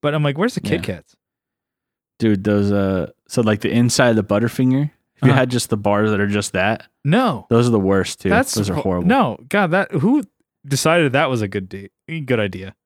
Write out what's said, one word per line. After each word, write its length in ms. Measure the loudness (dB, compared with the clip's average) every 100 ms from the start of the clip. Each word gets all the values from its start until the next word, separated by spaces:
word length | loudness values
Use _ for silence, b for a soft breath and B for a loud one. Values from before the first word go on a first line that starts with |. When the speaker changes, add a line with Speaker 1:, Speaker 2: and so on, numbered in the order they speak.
Speaker 1:
but 100 | -2
I'm 80 | 0
like, 120 | 0 0
"Where's 180 | -2 -2
the 40 |
Kit 200 | -4 -4 -4
Speaker 2:
Yeah. 100 | -10
Speaker 1:
Kats?" 200 | -12 _ _ _ _ _ _ _ _ _ _ _
Speaker 2:
Dude, 260 | 0 2
those, 260 | 2 0 2
uh, 400 | 0 0 -2 -4 -10 _
so, 160 | -2
like, 200 | 0 0
the 80 | 0
inside 400 | 0 2 4 4
of 60 | 4
the 60 |
Butterfinger, 580 | 2 0 0 0 0 2
have 80 | -2 _ _ _
you 80 | 0
Speaker 1:
Uh-huh. 40 |
Speaker 2:
had 160 | 2 0
just 200 | -2 -2
the 60 | -2
bars 340 | 0 2 2
that 100 | 0
are 60 | 0
just 240 | -2 -2
that? 340 | -2 0 -2 -8 _
Speaker 1:
No. 420 | 0 2 0 -2 0
Speaker 2:
Those 160 | 2 4
are 40 |
the 80 | 2
worst, 400 | 4 2 0 -4
too. 80 | 0
Speaker 1:
That's 260 | 0 0
Speaker 2:
Those 160 | -2 -2
are 40 |
Speaker 1:
ho-, 80 | -2
Speaker 2:
horrible. 260 | -2 0 2
Speaker 1:
no, 300 | 2 0 -4 -6
God, 240 | -2 0
that, 180 | 0 -2
who 300 | -2 0 0 -2 _ _ _
decided 480 | -6 -2 2 2 2
that 180 | 2 0
was 120 | 0
a 60 | -2
good 200 | -4 -8
de-, 220 | -14 -18 _ -14 -12
good 140 | -4 -2
idea? 380 | -2 -6 -14 -18